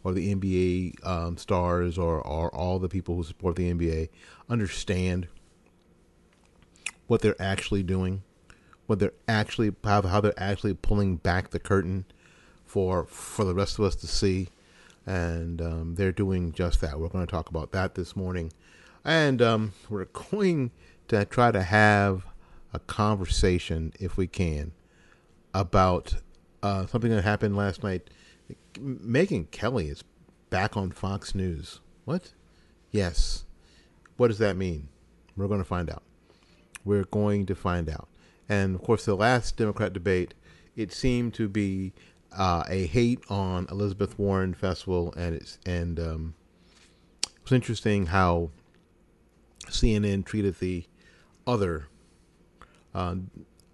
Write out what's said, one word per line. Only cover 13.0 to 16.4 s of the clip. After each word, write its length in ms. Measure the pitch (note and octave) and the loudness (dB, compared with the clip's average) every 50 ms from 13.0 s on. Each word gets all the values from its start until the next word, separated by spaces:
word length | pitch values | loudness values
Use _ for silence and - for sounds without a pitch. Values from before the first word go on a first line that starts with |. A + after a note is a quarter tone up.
| D#2 | -2
for 380 | - - - - - - - G#2+ | -4 -8 -14 -16 -8 -4 -2 0
the 100 | F#2+ F2+ | 0 2
rest 260 | F#2 G2 - - - | 0 0 0 0 2
of 40 | G#2+ | 2
us 120 | G2 - | 2 2
to 100 | - - | -2 -4
see. 420 | F2 - - - G2 F#2 F#2 F#2+ F2 - _ _ _ _ - - - - _ _ | -2 0 2 2 2 2 0 -2 -4 -8 _ _ _ _ -20 -20 -20 -20 _ _
And, 560 | - F#2+ F2+ F2 E2+ E2+ E2+ E2 E2+ E2+ E2 | -4 -2 -2 -2 -2 -2 -4 -4 -4 -4 -4
um, 340 | E2 E2 E2 E2 E2 E2 E2+ | -4 -4 -4 -4 -4 -4 -2
they're 160 | F2 G2 F#2+ F2+ | 0 0 0 2
doing 400 | - G2+ F#2+ F#2+ F2+ | 2 0 0 2 0